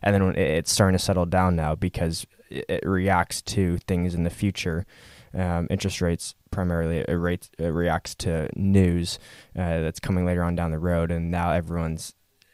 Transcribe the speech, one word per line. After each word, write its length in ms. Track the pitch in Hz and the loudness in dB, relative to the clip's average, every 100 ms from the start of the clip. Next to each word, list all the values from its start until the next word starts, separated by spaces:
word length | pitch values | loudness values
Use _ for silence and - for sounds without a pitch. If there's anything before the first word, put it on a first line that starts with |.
and 120 | 101 | 2
then 100 | 101 92 | 4 4
when 80 | |
it, 160 | 82 90 | 2 2
it's 200 | 78 - | 2 2
starting 280 | - 98 92 | 4 4 4
to 40 | |
settle 220 | - 92 | 2 0
down 320 | 87 92 92 85 | 2 2 4 2
now 200 | 76 78 | 0 -2
because 500 | 90 - 82 80 - _ _ | -2 -2 -2 -4 -10 _ _
it, 160 | 64 - | -10 -6
it 180 | 90 85 | -4 0
reacts 540 | 92 95 90 87 - | 0 4 2 2 -4
to 360 | - - 92 87 - | -4 0 0 0 -2
things 280 | 90 90 | -2 0
in 100 | 87 | 0
the 60 | 85 | -2
future. 540 | - 101 - 90 85 - - - - - | 0 -2 -2 -4 -4 -6 -14 -20 -20 -10
Um, 340 | - 90 87 87 | -4 -2 0 0
interest 320 | 95 95 - | -2 -2 -2
rates 320 | 87 85 - - _ | -2 -2 -6 -16 _
primarily, 480 | - 90 85 82 82 | -4 -2 0 0 -2
it 140 | - | -2
rates, 380 | 87 87 87 - - | 0 0 -2 -6 -6
it 100 | 85 | -2
reacts 460 | 82 85 80 - - | 0 0 0 -4 -6
to 340 | - 80 76 | -4 -2 -4
news, 640 | - 98 98 90 87 85 - - - - - | -2 4 6 6 4 -2 -6 -14 -20 -12 -4
uh, 240 | 90 82 | -2 0
that's 200 | 80 - | -2 -4
coming 260 | - 92 90 | -2 0 2
later 160 | 87 | 0
on 140 | 85 85 | 0 0
down 140 | 85 | -2
the 80 | 78 | -2
road, 320 | 87 85 82 | 0 0 0
and 200 | 85 85 | -2 -2
now 220 | 87 85 | -2 0
everyone's, 640 | 82 82 85 80 80 - - _ _ _ | 0 0 -4 -2 -4 -8 -18 _ _ _